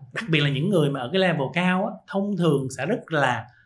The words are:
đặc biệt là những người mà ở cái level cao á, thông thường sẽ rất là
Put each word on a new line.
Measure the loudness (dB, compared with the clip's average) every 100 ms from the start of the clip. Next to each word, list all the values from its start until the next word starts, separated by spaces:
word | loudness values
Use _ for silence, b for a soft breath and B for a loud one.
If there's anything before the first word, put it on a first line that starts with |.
| -14
đặc | -10 0
biệt | 2
là | 2
những | 0 2
người | 2 2
mà | 0
ở | -2
cái | 0
level | 2 0 -2
cao | 0 0 2 -2
á, | -6 -6
thông | -4 -2 2
thường | 2 2 0 -4
sẽ | -4
rất | -4 -2
là | 0 0 0 -6 b